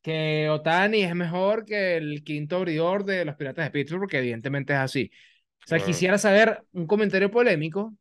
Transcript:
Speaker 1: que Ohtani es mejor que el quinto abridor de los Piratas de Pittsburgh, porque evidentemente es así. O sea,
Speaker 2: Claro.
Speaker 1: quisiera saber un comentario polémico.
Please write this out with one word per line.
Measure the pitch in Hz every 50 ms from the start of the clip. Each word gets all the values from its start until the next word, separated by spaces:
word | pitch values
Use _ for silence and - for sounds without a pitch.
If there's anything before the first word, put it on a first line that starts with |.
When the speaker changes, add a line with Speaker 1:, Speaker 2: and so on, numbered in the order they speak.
Speaker 1:
que | _ 160 160 160 156 156 156 151 151 151
Ohtani | 151 151 151 160 160 180 190 208 220 214 196
es | 175 170
mejor | 175 180 170 165 180 185 196 214 226 220
que | 214 208 208 196 185 175 165
el | 156 151 147 147 147
quinto | - 151 147 151 147 180
abridor | 180 185 175 160 151 165 170 185 202 202
de | 196 196 185 170
los | 151 147
Piratas | _ 147 135 131 - 160
de | 135
Pittsburgh, | - 147 139 - 160 185
porque | 196 190 - 139
evidentemente | 127 123 117 113 113 135 139 143 135 - 147
es | 139
así. | 131 131 - 139 117 - _ _ - _ _ _ _ _ _ _ _
O | -
sea, | 165
Speaker 2:
Claro. | 165 - - 170
Speaker 1:
quisiera | - 175 185 196
saber | 202 202 214 196 208 220 220 214 - - _ _
un | 180 170
comentario | 156 208 208 220 202 165 190 196 202
polémico. | 208 240 240 240 190 151 151 165 160 190 208 226 214 _